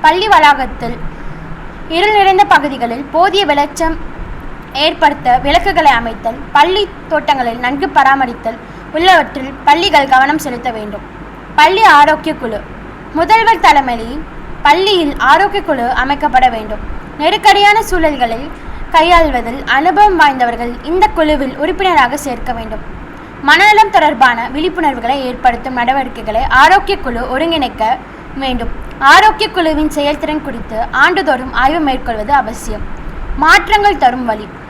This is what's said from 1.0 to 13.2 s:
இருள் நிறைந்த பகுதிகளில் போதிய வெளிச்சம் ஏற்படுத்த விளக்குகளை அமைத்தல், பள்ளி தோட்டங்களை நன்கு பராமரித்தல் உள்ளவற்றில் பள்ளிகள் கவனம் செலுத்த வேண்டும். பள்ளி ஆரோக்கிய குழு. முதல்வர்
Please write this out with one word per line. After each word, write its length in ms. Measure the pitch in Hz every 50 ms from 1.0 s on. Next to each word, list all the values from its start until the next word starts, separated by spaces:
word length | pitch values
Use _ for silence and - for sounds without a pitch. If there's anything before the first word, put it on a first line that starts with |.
| - - - - - - - - - - - - - - - - - -
இருள் 260 | 320 339 370 415 427 415
நிறைந்த 280 | 392 381 381 370 403
பகுதிகளில் 600 | - 370 302 277 294 269 254 240 233 233 247 285 -
போதிய 340 | - 311 349 392 330 392 403
வெளிச்சம் 520 | 294 294 285 285 294 - - 330 330 330 320 - - - - - - - - - - - - - - -
ஏற்படுத்த 680 | 269 294 320 330 - 330 285 285 - - 254 240 247 247
விளக்குகளை 480 | 285 294 349 - - 370 339 311 285
அமைத்தல், 500 | 254 233 233 226 220 196 - 226 233 - - -
பள்ளி 380 | - 269 294 339 370 403 403 - - - - -
தோட்டங்களை 460 | 330 294 302 - 294 269 247 240 233
நன்கு 340 | 240 247 247 269 277 285 277
பராமரித்தல் 720 | - 302 269 269 269 277 269 240 233 - - 226 233 - - - - - - - -
உள்ளவற்றில் 600 | 311 339 370 370 330 294 - - 277 262 269 285 - -
பள்ளிகள் 440 | - 285 330 370 403 302 294 277 269
கவனம் 360 | 269 254 262 277 302 320 -
செலுத்த 260 | 285 247 240 240 262
வேண்டும். 300 | 226 220 214 208 196 202 - - - - - - - - - - -
பள்ளி 280 | - 302 311 381 381 453
ஆரோக்கிய 520 | 392 311 285 294 302 311 311 - 320 302
குழு. 260 | - 254 233 220 208 - - - - - - - - - - -
முதல்வர் 520 | 294